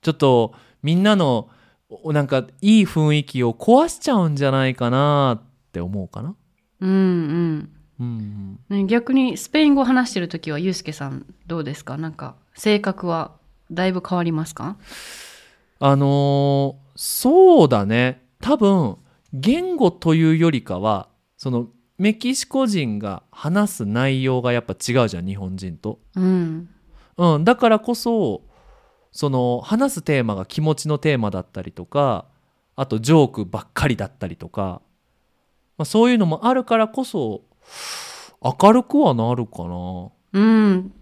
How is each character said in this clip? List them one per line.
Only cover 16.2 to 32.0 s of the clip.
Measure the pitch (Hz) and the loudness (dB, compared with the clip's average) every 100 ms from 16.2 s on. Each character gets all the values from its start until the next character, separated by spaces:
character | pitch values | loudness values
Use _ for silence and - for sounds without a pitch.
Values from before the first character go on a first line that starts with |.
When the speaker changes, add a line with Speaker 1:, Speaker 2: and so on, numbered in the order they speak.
| 139 139 139 139 139 131 | 2 2 2 2 -2 -6
Speaker 1:
ー、 | _ - | _ -14
そ | - - 247 339 381 330 156 | -10 -2 4 8 8 8 6
う | |
だ | 117 | 4
ね。 | 101 113 127 127 _ _ | 2 2 0 -2 _ _
多 | - 294 | -2 2
分、 | 208 196 131 - _ _ _ | 4 2 0 -4 _ _ _
言 | 135 151 302 359 349 | -4 0 0 0 0
語 | 214 | 0
と | - 165 | 2 0
い | 160 160 | 2 4
う | 160 | 2
よ | 165 | 2
り | 139 | 0
か | - 92 | -4 -4
は、 | 104 101 - _ _ _ | -2 -2 -4 _ _ _
そ | 135 | -4
の、 | 120 120 _ _ _ | -4 -6 _ _ _
メ | 202 | -2
キ | 220 240 | -2 -4
シ | 262 - | -6 -4
コ | 269 262 | -2 -2
人 | 202 127 104 | -2 -4 -4
が | 104 95 _ | -6 -10 _
話 | - 151 185 208 | -10 -4 0 -2
す | - 104 | -4 -4
内 | 110 131 131 | 0 0 0
容 | 131 127 | -2 -2
が | 123 | 0
や | 120 | -2
っ | |
ぱ | - | -4
違 | 92 - 123 | -10 -2 0
う | 113 | 0
じ | 90 | -2
ゃ | |
ん、 | 90 | -8
日 | 98 | -8
本 | 95 92 | -8 -10
人 | 95 80 | -10 -10
と。 | 107 - _ 185 | -10 -12 _ -4
Speaker 2:
う | |
ん。 | 185 185 165 160 170 _ _ - _ - | 0 0 -2 -8 -14 _ _ -20 _ 0
Speaker 1:
う | 175 151 | 2 2
ん、 | |
だ | 170 247 | 2 2
か | 233 | 4
ら | 214 | 2
こ | 220 | 0
そ、 | 233 233 226 156 101 - _ _ _ _ _ _ | -4 -2 0 -2 -4 -10 _ _ _ _ _ _
そ | - 147 | -6 -2
の、 | 131 123 120 | 0 0 -2
話 | - 220 269 | -2 0 0
す | 180 | -2
テ | - 143 | -2 0
ー | |
マ | 117 | 0
が | 98 95 | -4 -6
気 | - | -4
持 | 156 | -2
ち | 151 151 | -2 -2
の | 147 | -2
テ | 151 135 | 0 0
ー | |
マ | 107 | -2
だ | 95 | -4
っ | 90 | -10
た | - | -14
り | 92 | -14
と | - | -16
か、 | 87 139 | -6 -2